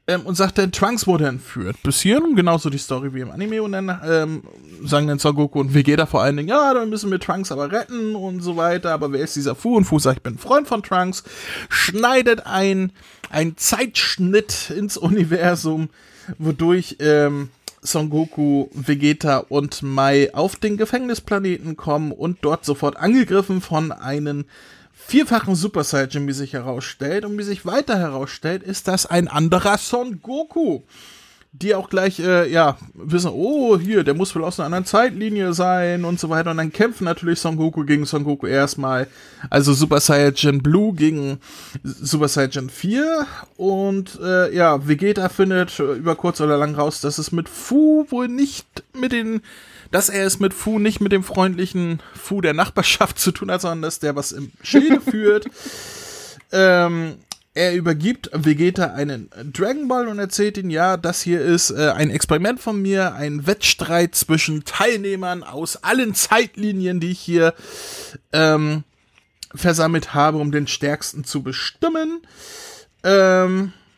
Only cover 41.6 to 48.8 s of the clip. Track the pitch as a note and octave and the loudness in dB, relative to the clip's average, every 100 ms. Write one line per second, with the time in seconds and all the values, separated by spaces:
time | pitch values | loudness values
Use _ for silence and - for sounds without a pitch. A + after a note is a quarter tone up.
41.6 | - - C3+ C3 C#3 D#3 D3 D3 C3+ C#3 | -16 -14 -12 -10 -4 0 2 2 0 -2
42.6 | C3 - F3 A#3+ D#4 D#4+ C#4 - - - | -10 -8 -4 0 0 -2 -4 -10 -18 -6
43.6 | F#3 F#3+ G3 G3 F#3+ - F#3 F#3 F3+ F3+ | -2 0 0 -2 -6 -8 0 2 2 4
44.6 | E3+ C#3+ C#3+ D3 G3 G#3 F#3 - F#3+ F#3 | 4 4 2 2 2 2 0 2 2 4
45.6 | F3+ - C#3+ B2 D#3+ D#3+ F3 E3 D3+ D3 | 0 -2 -2 -2 -2 0 -2 0 2 2
46.6 | D3 D3 D3 D3+ C#3+ D3 D3+ E3+ D#3+ - | 0 0 -2 -2 -4 -4 -4 -4 -6 -10
47.6 | - C4+ D#4 D#4 D4 A#3+ B3 B3 C#4 - | 0 4 6 4 2 -4 -4 -2 -2 -2
48.6 | - - | -14 -16